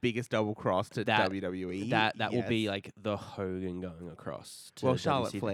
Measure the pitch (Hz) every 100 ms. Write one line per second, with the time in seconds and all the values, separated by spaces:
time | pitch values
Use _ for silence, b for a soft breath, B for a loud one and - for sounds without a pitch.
0 | 127 113 117 113 107 110 127 92 104 -
1 | 104 107 95 98 92 92 92 95 110 113
2 | 110 - 107 120 101 113 107 98 - -
3 | 107 101 - - 95 92 92 90 90 82
4 | 87 80 - 69 - - - - 131 123
5 | - 135 113 101 107